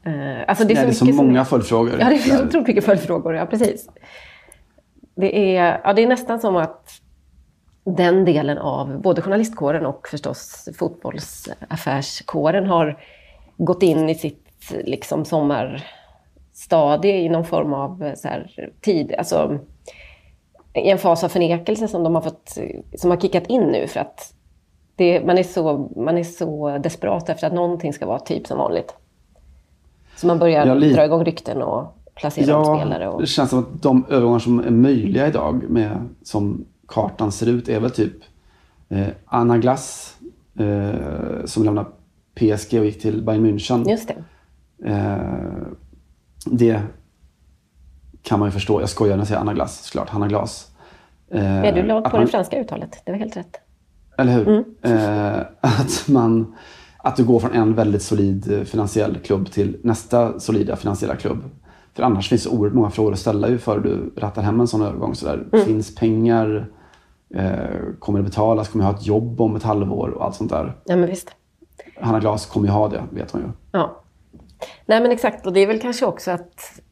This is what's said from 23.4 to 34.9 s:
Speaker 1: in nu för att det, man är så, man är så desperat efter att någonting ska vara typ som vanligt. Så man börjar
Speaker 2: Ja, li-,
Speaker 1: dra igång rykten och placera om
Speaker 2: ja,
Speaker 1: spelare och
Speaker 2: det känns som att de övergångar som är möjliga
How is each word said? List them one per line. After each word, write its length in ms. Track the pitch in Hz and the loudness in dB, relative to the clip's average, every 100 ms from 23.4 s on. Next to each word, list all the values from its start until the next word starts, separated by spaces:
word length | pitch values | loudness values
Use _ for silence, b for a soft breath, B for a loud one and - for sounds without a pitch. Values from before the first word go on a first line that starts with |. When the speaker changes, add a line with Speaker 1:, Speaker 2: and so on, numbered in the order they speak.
| 170 | 0
Speaker 1:
in 160 | 247 | 0
nu 240 | 160 117 - | 2 0 -2
för 140 | - | -6
att 340 | - - - _ _ _ _ _ _ - | -8 -10 -20 _ _ _ _ _ _ 0
det, 300 | 175 175 175 | 2 4 2
man 120 | 180 | 2
är 40 | |
så, 480 | 180 - 156 143 139 - | 2 -2 -2 -2 -4 -6
man 220 | 131 170 | -2 -2
är 60 | |
så 540 | 170 - 160 151 147 143 | -4 -8 -8 -4 -6 -4
desperat 500 | 180 - - 180 165 | -6 -4 -2 -2 -4
efter 180 | 160 160 | -4 -2
att 60 | |
någonting 400 | 175 175 175 165 | -2 -2 -2 -6
ska 140 | 147 92 | -6 -6
vara 120 | 127 | -6
typ 280 | - - - | -4 -8 -6
som 120 | 131 | -4
vanligt. 360 | 139 85 - - _ _ _ _ _ - _ _ _ _ _ - | -2 -2 -6 -18 _ _ _ _ _ -20 _ _ _ _ _ -2
Så 100 | 175 | 2
man 120 | 170 | 4
börjar 280 | 170 156 139 | 4 4 4
Speaker 2:
Ja, 80 | |
li-, 180 | 135 151 | 6 6
Speaker 1:
dra 120 | 127 | 6
igång 200 | 151 165 | 4 4
rykten 380 | 165 165 - 135 | 0 -4 -8 -6
och 360 | 123 107 156 - - | -4 -4 -8 -16 -20
placera 420 | - 147 151 143 151 | -8 -8 0 2 4
om 80 | |
Speaker 2:
ja, 120 | 151 151 | 4 2
Speaker 1:
spelare 320 | 151 82 98 | 0 -4 -6
och 120 | 85 | -4
Speaker 2:
det 60 | 156 | -2
känns 240 | - 131 | 0 2
som 80 | 127 | 0
att 240 | 120 - | -2 -2
de 240 | 139 127 127 | 4 4 4
övergångar 280 | 135 120 120 | 2 4 2
som 220 | 117 120 | 2 2
är 100 | - | 4
möjliga 560 | 117 131 | 6 6